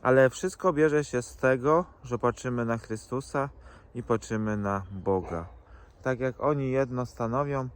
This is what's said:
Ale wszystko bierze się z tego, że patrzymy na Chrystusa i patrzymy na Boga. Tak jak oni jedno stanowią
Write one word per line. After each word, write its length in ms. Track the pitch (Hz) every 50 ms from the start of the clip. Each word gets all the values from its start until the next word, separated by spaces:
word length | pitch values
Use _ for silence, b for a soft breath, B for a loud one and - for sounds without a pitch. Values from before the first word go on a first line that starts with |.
| -
Ale 280 | 127 131 131 131 131
wszystko 420 | - - - 185 - - - 185 160
bierze 320 | 143 156 156 147 151 147
się 180 | - - 123 117
z 140 | - -
tego, 480 | - - 131 131 127 120 143 156 165 185 - - - -
że 140 | 120 120 113
patrzymy 460 | - 120 113 - - 131 123 120 117
na 140 | 113 117 113
Chrystusa 720 | - - 113 110 - - 123 131 135 - - 147 135 143 - B B B B B B B B
i 80 | 120 113
patrzymy 540 | - 120 110 - - 113 110 110 107 107
na 260 | 104 101 101 98 98 98 95
Boga. 580 | 98 95 87 98 98 95 90 - 87 82 82 - - - b b b b b b b - -
Tak 180 | 131 131 113
jak 200 | 131 131 120 -
oni 300 | - 143 151 143 135 131
jedno 360 | 127 135 135 123 127 123 123
stanowią 640 | 117 - - 120 113 117 131 147 143 139 135 131 127 -